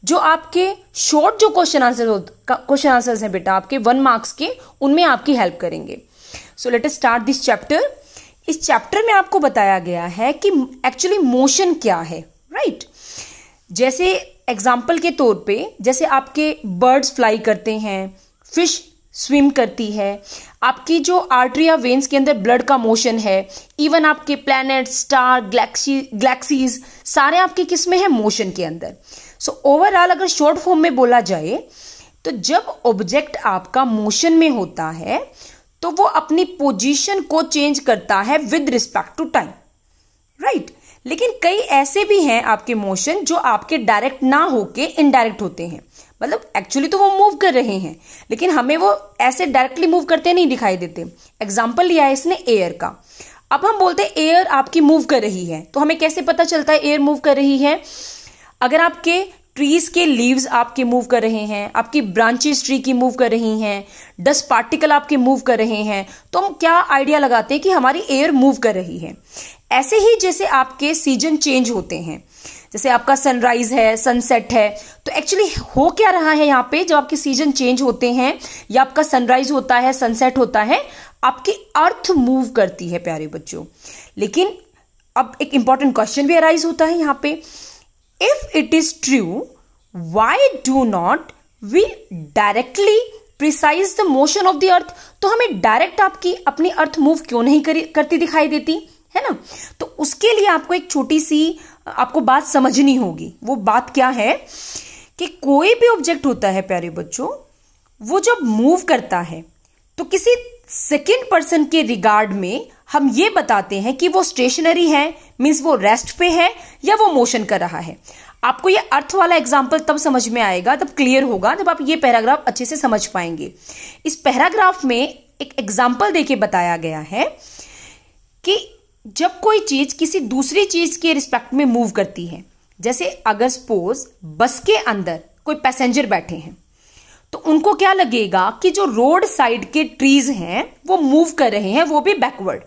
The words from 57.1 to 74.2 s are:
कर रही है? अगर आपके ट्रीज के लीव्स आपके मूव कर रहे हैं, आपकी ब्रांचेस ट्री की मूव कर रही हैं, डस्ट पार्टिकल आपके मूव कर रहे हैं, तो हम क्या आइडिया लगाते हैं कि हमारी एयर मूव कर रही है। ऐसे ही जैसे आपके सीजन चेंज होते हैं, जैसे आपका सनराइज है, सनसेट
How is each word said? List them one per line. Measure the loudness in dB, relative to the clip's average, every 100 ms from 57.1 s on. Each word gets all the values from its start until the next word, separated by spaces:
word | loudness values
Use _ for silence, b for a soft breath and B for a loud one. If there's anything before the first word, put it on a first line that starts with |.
| 0
कर | 2 2
रही | 2 2
है? | 0 -2 B B B B B B B _
अगर | 0 2
आपके | 2 0 -2 -2 -2 B _ -4
ट्रीज | 0 0 0
के | -2 0
लीव्स | 2 2 0 0
आपके | -2 -2 -2
मूव | -2 -2
कर | 0 0
रहे | 0 -4 -6
हैं, | -6 -4 -4
आपकी | -2 -2
ब्रांचेस | -4 0 0 2 -2 -2
ट्री | -2 -4
की | 0
मूव | 0 0
कर | 0 0
रही | 0 -2 -2
हैं, | -4 -6 -10 B B -4
डस्ट | 0 0 0
पार्टिकल | -2 0 -2 2
आपके | 2 2 0
मूव | 2 2
कर | 0 0
रहे | 0 -2
हैं, | -4 -6 -8 B B
तो | -4
हम | -4
क्या | -2 2 2 2
आइडिया | 0 2 2
लगाते | 2 0 0
हैं | -2
कि | 2
हमारी | 2 2 0 -2
एयर | 0 2
मूव | 4 4 2
कर | -2
रही | -2 -6 -12
है। | -14 -18 B B B B _
ऐसे | -2 2 4
ही | 4 4
जैसे | 2 -2 0
आपके | 0 0 -2 -4
सीजन | -2 0 0 0 -2
चेंज | 0 0 0
होते | -4 -6 -10
हैं, | -10 -14 _ B B B B
जैसे | -6 0
आपका | 0 2 2
सनराइज | 2 0 0 0 0
है, | 2 2 2
सनसेट | 0 0